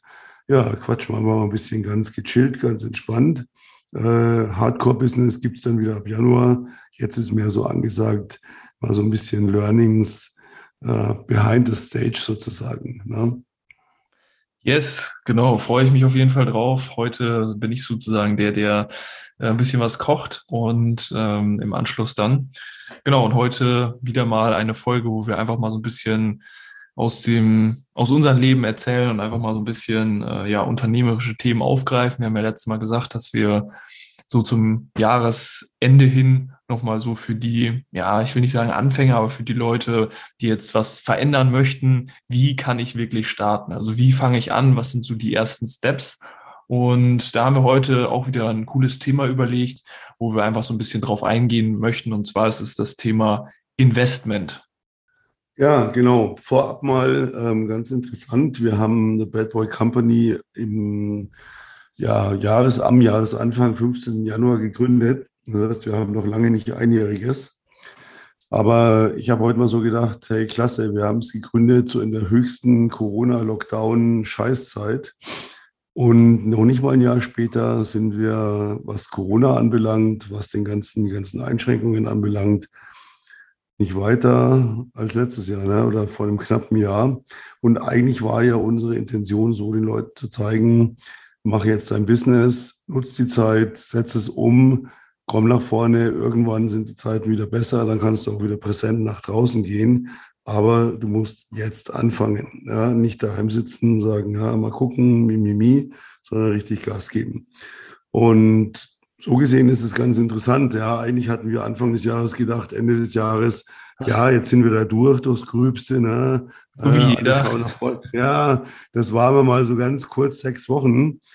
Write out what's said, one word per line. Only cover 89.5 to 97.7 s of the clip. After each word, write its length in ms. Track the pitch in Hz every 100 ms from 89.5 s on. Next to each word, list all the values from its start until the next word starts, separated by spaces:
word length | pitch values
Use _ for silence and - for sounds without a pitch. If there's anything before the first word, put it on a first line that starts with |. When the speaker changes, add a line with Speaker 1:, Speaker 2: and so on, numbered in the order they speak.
Speaker 1:
so 180 | 104 104
den 120 | 110
Leuten 260 | 110 110 - -
zu 140 | 131
zeigen, 680 | - 104 110 117 117 117 113 - - - _
mach 200 | 107 107
jetzt 280 | 104 107 -
dein 160 | 107 104
Business, 760 | 120 127 123 123 120 - - -
nutz 260 | 135 127
die 140 | - 123
Zeit, 500 | - 110 110 110 -
setz 380 | - 117 113 117
es 140 | 104
um, 600 | - 117 123 131 131 - - _ _ -
komm 200 | 110 110
nach 140 | 123
vorne, 460 | 123 113 117 117 117
irgendwann 640 | - 117 117 117 110 113
sind 200 | 107 110
die 60 | -
Zeiten 340 | 110 110 110
wieder 160 | 107 104
besser, 400 | 117 113